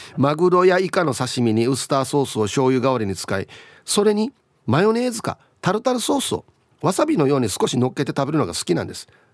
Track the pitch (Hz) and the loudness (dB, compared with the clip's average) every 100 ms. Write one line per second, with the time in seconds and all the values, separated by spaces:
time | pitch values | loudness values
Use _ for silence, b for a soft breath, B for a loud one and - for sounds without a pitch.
0 | B - 135 151 180 180 185 185 190 - | B -2 0 2 2 4 4 4 0 0
1 | 165 123 123 - 120 110 117 131 - 139 | -2 -2 -4 0 0 2 2 -2 0 -2
2 | 131 147 131 - 104 - 131 131 127 127 | 0 0 0 -2 -2 2 2 2 2 0
3 | 104 82 - 98 - B B B - - | -2 -6 -4 -6 -6 B B B -4 0
4 | 208 208 220 - _ _ - 127 208 226 | 2 2 -2 -6 _ _ 0 2 4 2
5 | 247 226 - - b b - 202 254 247 | -2 -4 -8 -8 b b -2 0 0 -2
6 | - 285 - 85 - _ _ _ 156 190 | 0 -2 -2 -6 -10 _ _ _ -2 0
7 | 302 277 135 143 117 - 220 135 127 - | 0 2 2 2 0 0 -2 0 -2 -2
8 | 139 147 135 156 98 85 - 165 95 - | -4 -2 -2 -2 -2 -4 -4 -4 -4 -10
9 | - b b | -18 b b